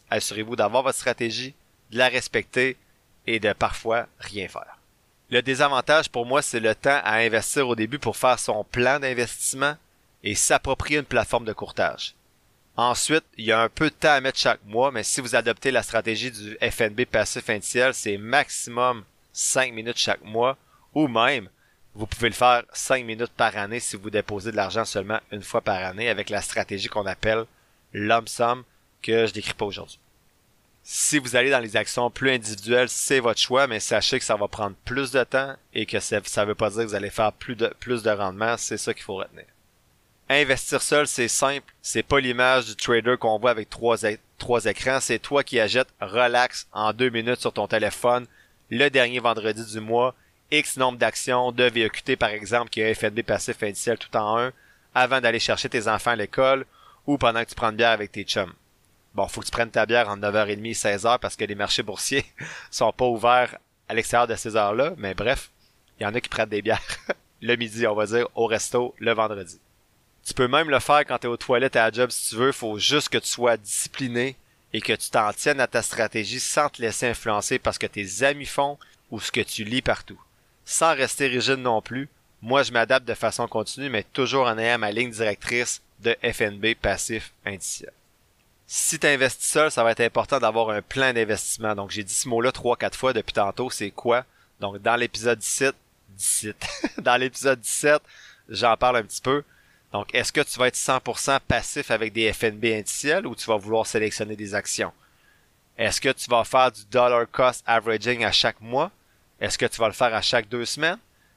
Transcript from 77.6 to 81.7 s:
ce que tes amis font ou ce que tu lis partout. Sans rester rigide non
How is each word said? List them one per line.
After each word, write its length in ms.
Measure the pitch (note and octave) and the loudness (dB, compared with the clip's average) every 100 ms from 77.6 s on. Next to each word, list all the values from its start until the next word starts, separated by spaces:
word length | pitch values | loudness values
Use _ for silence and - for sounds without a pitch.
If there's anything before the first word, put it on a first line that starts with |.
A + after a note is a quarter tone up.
| - | -2
ce 60 | G2 | -4
que 80 | G#2 | -6
tes 360 | - G2 F#2+ | -6 -8 0
amis 220 | C3+ C#3+ C3 | 0 0 -4
font 320 | - C#3+ D3 - _ - | -2 -2 -2 -16 _ -14
ou 100 | A2 | -10
ce 120 | - | -4
que 100 | A#2+ | -4
tu 220 | G2+ - | -4 -4
lis 180 | G#2+ B2+ | -4 -2
partout. 400 | B2 G#2+ - G2 _ _ _ _ | 0 -2 -4 -20 _ _ _ _
Sans 320 | - - D#3+ D3 | -6 2 2 4
rester 320 | B2 - C#3 | 0 0 0
rigide 300 | B2 A#2 C3+ | 2 0 0
non 240 | B2+ | 2